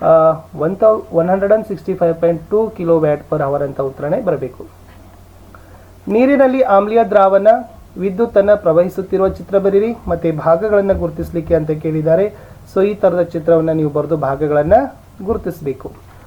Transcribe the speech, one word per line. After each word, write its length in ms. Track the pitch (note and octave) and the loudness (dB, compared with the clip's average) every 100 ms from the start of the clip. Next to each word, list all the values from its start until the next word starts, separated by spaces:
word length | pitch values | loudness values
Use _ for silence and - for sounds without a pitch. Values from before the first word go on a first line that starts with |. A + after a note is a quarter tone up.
ಆ, 300 | D#3+ D#3+ D#3+ D#3 - E3 | 2 4 4 0 -8 -6
one 160 | D3+ F#3+ | -4 2
thou-, 440 | A3 A3 - E3 | 2 2 -2 -2
one 100 | E3+ | 0
hundred 200 | F#3+ G3 | 0 2
and 180 | G#3+ G#3+ | 0 0
sixty-five 520 | F#3 - F#3 E3+ E3 | -8 -8 -2 -2 0
point 200 | E3+ E3 D#3+ | -2 -2 -2
two 200 | G#3 A3 - | -2 -2 -4
kilowatt 560 | E3+ E3 D#3 D3 - | 0 2 2 -2 -4
per 160 | D#3 C#3 | -4 -2
hour 140 | C#3+ | -2
ಅಂತ 180 | C#3+ C#3 | -4 -6
ಉತ್ತರನೇ 400 | C#3 C3+ C#3+ G3+ | -8 -6 -4 -4
ಬರಬೇಕು. 440 | G3+ C#3+ C3 - - - - - - - - - - - - - - - - | -2 -4 -6 -12 -20 -20 -20 -20 -20 -20 -20 -20 -20 -20 -20 -20 -20 -16 -4
ನೀರಿನಲ್ಲಿ 540 | G#3 C4 C#4 C4+ C4 | 0 2 4 2 2
ಆಮ್ಲೀಯ 420 | B3+ G3 G#3 A3+ | 2 2 4 0
ದ್ರಾವಣ 440 | G#3+ G3+ G3 G3 G3+ A#3+ B3 - - - | 2 4 4 4 4 2 -2 -18 -18 -8
ವಿದ್ಯುತ್ತನ್ನ 560 | F#3+ F#3 A#3 G#3 G3+ | -6 -2 0 2 2
ಪ್ರವಹಿಸುತ್ತಿರುವ 760 | G#3 F3 D#3+ F3+ F#3 F#3 F#3 F#3+ | 2 2 2 2 -4 -4 0 0
ಚಿತ್ರ 280 | - E3+ G3 | -2 -4 0
ಬರೀರಿ, 380 | G3 G3 A3 A#3 - | 2 2 0 -4 -6
ಮತ್ತೆ 240 | E3+ E3 | -4 -2
ಭಾಗಗಳನ್ನ 640 | D3+ D3+ E3+ G#3+ G#3 G3 | -2 0 0 2 0 2
ಗುರುತಿಸ್ಲಿಕ್ಕೆ 640 | F3+ E3+ D#3+ D#3+ E3+ D#3+ E3 | -2 -4 -6 -8 -8 -2 0
ಅಂತ 160 | D#3 | 0
ಕೇಳಿದ್ದಾರೆ. 640 | D#3 D#3+ D#3 D#3 E3 G#3 - - - - G3 | -4 -4 -2 0 0 0 -6 -20 -20 -6 0
So 100 | G3 | 0
ಈ 80 | |
ತರದ 280 | G3+ F#3+ F3 | 0 0 0
ಚಿತ್ರವನ್ನ 480 | F3 E3+ D#3 E3 D#3+ | -2 -4 0 2 2
ನೀವು 200 | D#3+ D3+ | 0 -2
ಬರೆದು 280 | D3 D3 D#3+ | -2 -2 -2
ಭಾಗಗಳನ್ನ 560 | C#3 C#3+ D3+ D3 D3+ G#3+ C#4 - - - | -2 -2 0 0 2 2 2 -8 -20 -12
ಗುರುತಿಸ್ಬೇಕು. 680 | F#3+ A3 F#3+ - C#3+ B2+ - - - - | -6 -6 -6 -8 -8 -10 -12 -18 -20 -20